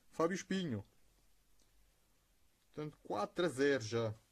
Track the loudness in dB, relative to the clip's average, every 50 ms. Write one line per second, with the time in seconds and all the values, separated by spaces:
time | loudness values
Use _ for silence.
0 | _ -10 -2 0 0 0 0 -2 -4 -2 -2 -2 0 -2 -4 -4 -6 -10 _ _
1 | -20 _ _ _ _ _ -20 _ _ _ -20 -20 -20 _ _ _ _ _ _ _
2 | _ _ _ _ _ _ _ _ _ _ _ _ _ _ _ -10 -10 -10 -10 -14
3 | _ -8 -4 -4 -4 -4 0 0 0 0 2 4 4 4 4 2 0 0 0 0
4 | 0 0 -2 -6 _ _